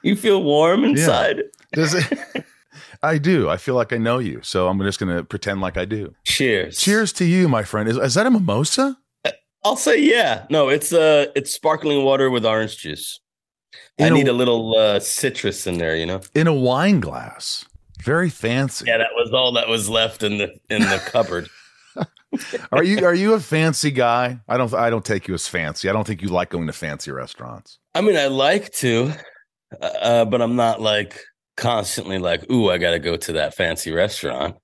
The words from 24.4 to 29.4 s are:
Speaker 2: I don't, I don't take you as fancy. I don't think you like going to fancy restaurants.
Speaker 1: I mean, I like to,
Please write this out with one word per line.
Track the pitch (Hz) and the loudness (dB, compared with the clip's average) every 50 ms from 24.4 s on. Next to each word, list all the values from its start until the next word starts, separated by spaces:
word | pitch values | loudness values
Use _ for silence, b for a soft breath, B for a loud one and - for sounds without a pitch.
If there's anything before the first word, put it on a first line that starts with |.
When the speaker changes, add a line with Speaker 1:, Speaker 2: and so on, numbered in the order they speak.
| 107 | -6
Speaker 2:
I | - 117 | -4 0
don't, | 123 127 113 120 | 0 0 0 0
I | - 117 117 | 0 0 2
don't | 117 113 - | 0 -2 -2
take | - 110 98 - | -2 -4 -4 -2
you | - 95 | -6 -6
as | 82 - | -6 -6
fancy. | - - 90 82 76 78 - - | -6 -6 -4 -4 -4 -8 -4 -4
I | 95 98 | -2 -2
don't | 110 104 | -2 -2
think | - 110 85 92 | -4 -6 -6 -4
you | 98 | -2
like | 87 90 90 - | -2 -2 -2 -2
going | - 87 82 | -4 -6 -6
to | 76 71 | -6 -8
fancy | - - 78 73 71 - 73 | -8 -10 -10 -10 -10 -10 -10
restaurants. | 67 65 64 62 - - 62 62 57 - - - - _ _ _ _ | -10 -10 -12 -12 -14 -18 -16 -16 -16 -18 -20 -20 -20 _ _ _ _
Speaker 1:
I | 165 | 0
mean, | 196 214 190 | 2 2 2
I | 156 143 | 2 2
like | 135 135 131 135 147 180 202 202 - - | 0 0 2 2 2 2 2 -2 -6 -8
to, | - - 127 113 113 123 147 151 - B B B B | -2 0 0 2 2 0 -2 -4 -8 B B B B